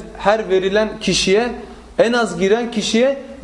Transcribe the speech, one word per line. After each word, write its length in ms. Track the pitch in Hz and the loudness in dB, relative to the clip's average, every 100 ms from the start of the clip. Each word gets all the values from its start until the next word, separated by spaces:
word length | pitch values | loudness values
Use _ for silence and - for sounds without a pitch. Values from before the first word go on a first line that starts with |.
| - - | -14 -2
her 320 | 196 220 180 | 0 2 2
verilen 400 | 190 190 208 214 - | 0 2 0 0 -2
kişiye, 540 | - 175 - 196 240 226 - - - - | -2 0 2 2 2 -6 -12 -18 -8 0
en 160 | 214 | 2
az 260 | 240 220 175 | 2 0 0
giren 320 | 190 226 233 | 2 2 0
kişiye 520 | 214 - 226 262 277 - - | -4 0 2 2 0 -8 -6